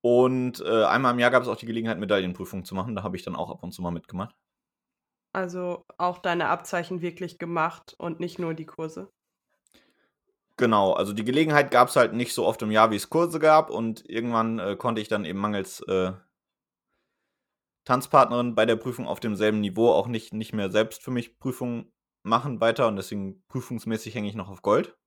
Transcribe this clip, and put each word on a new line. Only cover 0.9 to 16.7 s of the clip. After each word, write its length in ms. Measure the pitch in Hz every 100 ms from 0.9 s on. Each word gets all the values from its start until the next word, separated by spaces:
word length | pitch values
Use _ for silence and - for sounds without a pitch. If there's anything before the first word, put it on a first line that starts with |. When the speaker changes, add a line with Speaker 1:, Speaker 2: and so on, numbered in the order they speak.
| 120 131
Speaker 1:
im 60 | 120
Jahr 100 | 120
gab 140 | 127
es 60 | 117
auch 80 | 107
die 80 | 113
Gelegenheit, 340 | 113 113 95
Medaillenprüfungen 640 | 98 101 92 90 95 98 87
zu 80 |
machen. 220 | 95 110 104
Da 80 |
habe 140 | 98 92
ich 60 |
dann 120 | - -
auch 160 | 82
ab 120 | -
und 100 | 87
zu 80 | -
mal 100 | 87
mitgemacht. 440 | 85 _ 90 110 _ _ _ _ _ _ _ _ _ _
Speaker 2:
Also 520 | 185 180 180 180 175 _ -
auch 220 | 180 180
deine 280 | 180 175 147
Abzeichen 540 | 170 - 175 170 180
wirklich 360 | 170 170 180 -
gemacht 580 | 170 170 160 - - -
und 220 | 170 165
nicht 200 | 175 165
nur 140 | 170
die 120 | 165 156
Kurse? 460 | - 160 160 196 _ _ _ _ _ _ _ _ _ _ _ _ _ _ -
Speaker 1:
Genau, 360 | 120 107 95
also 200 | - 98
die 100 | 104
Gelegenheit 480 | 110 135 156 147 127
gab's 240 | 123 123 143
halt 180 | 113
nicht 200 | 113 120
so 120 | - 92
oft 160 | 113
im 100 | 107
Jahr, 200 | 107 113
wie 40 | 104
es 140 | -
Kurse 300 | 160 170 160
gab. 300 | 156 156 156
Und 380 | - 113 110 -
irgendwann, 500 | 110 120 117 113 113
äh, 160 | 95 98
konnte 260 | 123 113
ich 60 | 104
dann 180 | 104 85
eben 140 | 95
mangels, 420 | 104 104 95 - -
äh, 260 | 95 92 95 _ _ _ _ _